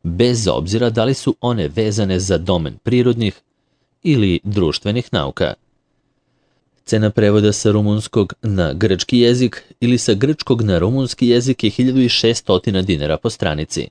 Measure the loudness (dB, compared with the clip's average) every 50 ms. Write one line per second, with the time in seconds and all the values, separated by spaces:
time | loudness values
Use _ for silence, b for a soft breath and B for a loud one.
0 | -6 -6 0 0 2 2 2 0 0 0 -2 -2 -2 -2 -2 0 0 0 0 0
1 | 0 0 -2 -2 -2 -4 -4 _ -2 -2 -2 -2 -4 -4 -2 -2 -2 -2 0 -2
2 | -2 0 -2 -2 0 0 -2 -2 0 0 -2 0 -2 -6 -10 -8 _ 0 0 2
3 | 2 2 0 0 -2 -4 -4 -8 _ _ _ _ _ _ _ _ _ _ _ _
4 | -2 0 2 2 2 2 0 0 _ -4 -2 0 0 0 -2 -2 -4 -4 -4 -4
5 | -4 -4 -4 -4 -4 -4 -4 -4 -4 -4 -4 _ _ _ _ _ _ _ _ _
6 | _ _ _ _ _ _ _ _ _ _ _ _ _ _ _ _ _ -4 -2 0
7 | 0 0 2 2 2 4 4 4 4 4 2 2 0 2 2 2 2 2 0 -2
8 | -2 -2 -2 -2 -2 -2 -4 _ -6 -2 0 0 0 0 0 0 0 0 0 -2
9 | -2 0 2 4 4 4 4 2 0 -2 -2 -8 -20 _ -8 _ 0 0 0 0
10 | 2 0 0 2 0 -2 -2 -4 -2 -2 -2 0 2 2 2 2 2 0 0 -2
11 | -4 -4 -4 -2 2 2 2 2 2 0 -2 0 -2 -2 0 2 0 2 2 2
12 | 2 2 0 0 0 0 0 0 _ 0 0 2 2 0 -2 -2 0 -2 -2 -2
13 | -2 -2 -4 -2 -4 -6 -4 -2 -4 -4 -2 -4 -6 -6 -8 -8 -8 -10